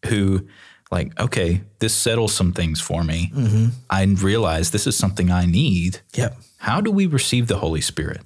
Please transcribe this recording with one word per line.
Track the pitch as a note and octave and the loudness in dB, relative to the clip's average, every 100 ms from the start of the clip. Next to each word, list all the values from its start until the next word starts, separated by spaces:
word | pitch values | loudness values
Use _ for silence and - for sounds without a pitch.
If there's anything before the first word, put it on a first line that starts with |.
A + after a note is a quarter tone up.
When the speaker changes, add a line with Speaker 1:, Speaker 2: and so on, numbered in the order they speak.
Speaker 1:
who, | - G#2+ G2 F#2+ - - - - _ | -2 0 2 0 -2 -20 -20 -20 _
like, | F#2 - - | -4 -4 -4
"Okay, | C3 - E2+ F2+ - _ | -2 0 0 0 -4 _
this | A2+ | -2
settles | - A#2+ A#2 G#2+ | 0 0 0 0
some | - F2+ | 0 0
things | F2 E2+ D#2 | 0 -2 -2
for | - E2 | -4 -4
me. | E2 E2 F2+ | -2 -2 -2
Speaker 2:
Mm-hmm. | C3+ A2+ G#2+ A#2 A#2+ - | 0 2 4 2 0 -4
Speaker 1:
I | F#2+ | 0
realize | F#2+ F#2+ F#2+ A2 F#2+ D#2+ E2+ | 2 2 2 2 2 0 0
this | G#2 - | 0 -2
is | G#2+ | 0
something | G2+ F#2+ F2+ | -2 0 2
I | F2+ | 2
need." | F2+ F2 D3+ F#2 F2 - _ | 2 2 2 2 0 -4 _
Speaker 2:
Yep. | - A#2 - - _ | -4 -4 -4 -20 _
Speaker 1:
How | - A#2+ | -2 0
do | A3 | 2
we | G3+ F#3+ | 2 2
receive | C#3+ - B2 A#2+ | 0 0 0 0
the | F#2+ | 0
Holy | D#2+ D#2+ | 0 -2
Spirit? | - - D#2 - | -4 -4 -6 -8